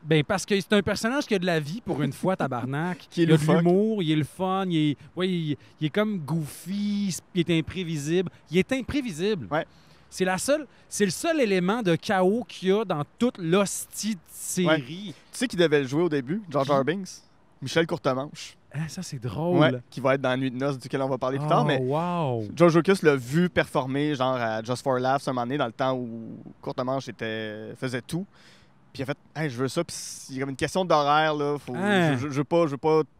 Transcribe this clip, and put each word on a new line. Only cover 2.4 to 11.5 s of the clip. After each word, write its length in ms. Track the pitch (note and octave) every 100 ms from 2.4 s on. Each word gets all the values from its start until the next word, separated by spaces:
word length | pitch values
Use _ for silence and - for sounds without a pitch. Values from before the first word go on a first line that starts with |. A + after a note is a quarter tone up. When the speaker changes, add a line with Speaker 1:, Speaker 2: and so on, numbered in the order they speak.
| C#3+ B2 B2 C#3 F3 F3
Speaker 2:
<laughs> 120 | -
Qui 100 | -
est 40 |
Speaker 1:
Il 80 | E3
a 40 | D#3+
de 40 |
Speaker 2:
loufoque. 160 | D3+ E3
Speaker 1:
l'humour, 440 | E3+ F#3 A3 G#3+
il 80 | D#3+
est 60 | D#3
le 80 |
fun, 400 | C#3+ - F#3 F#3 F#3+
il 80 | E3 D3+
est, 60 | C#3 -
ouais, 140 | - F#3
il, 280 | F3+ D#3 C#3+ - _
il 60 | D#3
est 40 |
comme 280 | G3 G#3+ G3+
goofy, 960 | C#3 E3 D3 - E3+ G3+ G#3 G3+ G3+ E3 _
il 60 | F#3
est 180 | E3 E3
imprévisible. 680 | D#3 F3 F3 D#3+ C#3+ E3+ F3 - _
Il 80 | D#3+
est 140 | F#3+
imprévisible. 760 | C4+ A3 C#4+ B3 D3+ F#3+ G#3 G#2
Speaker 2:
Ouais. 140 | D3+ E3+ - - - _
Speaker 1:
C'est 140 | -
la 140 | F#3 F#3
seule, 280 | - D4 C#4 _ _
c'est 160 | -
le 60 | G3+
seul 280 | - E4+ D#4+
élément 420 | A#3+